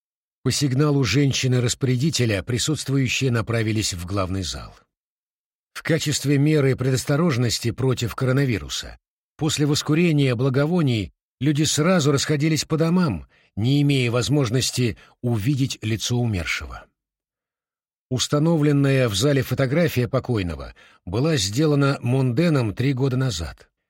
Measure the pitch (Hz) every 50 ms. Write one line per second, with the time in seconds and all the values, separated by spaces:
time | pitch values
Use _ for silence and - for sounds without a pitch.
0 | _ _ _ _ _ _ _ _ - 131 120 - 143 139 127 127 151 151 143 139
1 | 135 95 90 143 143 139 - - - 127 127 123 120 117 - - - 123 127 123
2 | 135 165 - - 123 113 104 95 92 - 123 113 - - 156 - - - 135 139
3 | 131 113 - - 131 135 120 117 98 - 117 117 110 110 107 110 98 - 98 87
4 | 87 90 98 101 95 87 95 98 92 85 - 69 57 - - - _ _ _ _
5 | _ _ _ _ _ _ _ _ _ _ _ _ _ _ - - - - - 151
6 | - 151 135 - - 135 147 139 143 151 156 151 135 135 127 - 127 135 131 123
7 | - - 143 143 170 175 135 117 123 117 - - - 117 - - 127 131 123 -
8 | 120 104 - - 131 127 127 139 143 131 113 90 73 67 - - - - - -
9 | _ _ _ _ _ _ _ - 147 156 - - 151 143 151 - - - 151 160
10 | 180 170 156 147 139 131 123 110 131 139 123 139 143 156 175 180 156 131 120 110
11 | 95 - _ _ _ _ _ - 127 147 151 139 156 143 - 147 151 180 190 180
12 | 131 147 139 135 - - 156 143 147 160 160 143 - - 160 147 165 165 170 185
13 | 180 147 98 78 67 - _ _ _ _ - 95 107 123 139 143 143 143 143 135
14 | 123 120 113 123 113 95 139 151 135 110 117 131 123 - - - 127 113 - -
15 | - - _ _ - 123 117 107 95 131 151 127 135 - - - - 110 113 101
16 | - - 120 120 120 117 104 90 80 - - - 76 69 - - - _ _ _
17 | _ _ _ _ _ _ _ _ _ _ _ _ _ _ _ _ _ _ _ _
18 | _ - 131 123 - - - 147 151 165 170 156 147 151 143 143 139 139 135 131
19 | 127 117 98 92 117 147 143 135 123 - 123 - 139 123 135 170 175 135 - 123
20 | 120 - - 127 - - 123 107 92 87 78 69 67 57 - _ - - _ _
21 | - 90 87 113 139 165 160 131 95 98 104 127 160 151 147 143 143 139 139 -
22 | - 120 127 135 131 127 117 123 170 175 151 135 120 107 95 - 117 139 139 123
23 | 135 135 123 127 131 131 98 82 80 71 - _ - _ _ _ _